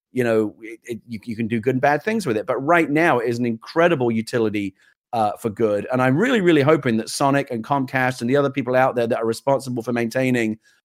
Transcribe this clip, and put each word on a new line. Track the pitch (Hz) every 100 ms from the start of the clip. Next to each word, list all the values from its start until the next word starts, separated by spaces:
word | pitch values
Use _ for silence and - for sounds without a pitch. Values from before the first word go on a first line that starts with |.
| _
you | 123
know, | 120 110 107 -
it, | 110 117
it, | - 110 -
you, | 110
you | -
can | 110 110
do | 117
good | 127 127
and |
bad | 143 147
things | 220 220 175
with | 107
it." |
But | 104 123
right | 139 170 147
now | 147 170 127
it | 117
is | 120
an | 123
incredible | 113 - 165 175 156 123
utility | 113 113 127 110 104 98 - _ _ _
uh, | 117 104 -
for | 117
good. | 101 110 104 104
And | 127
I'm | 127 135
really, | 240 240
really | 175 156
hoping | 131 160 131 110
that | -
Sonic | - 143 139 139
and | 120
Comcast | 110 143 127 135 127 127
and | 120
the | 139
other | 139
people | 135 123
out | 127 131
there | 123 117
that | 117
are | 113
responsible | 113 - 135 131 123
for | 117
maintaining | 120 117 131 131 123 113 107 _ _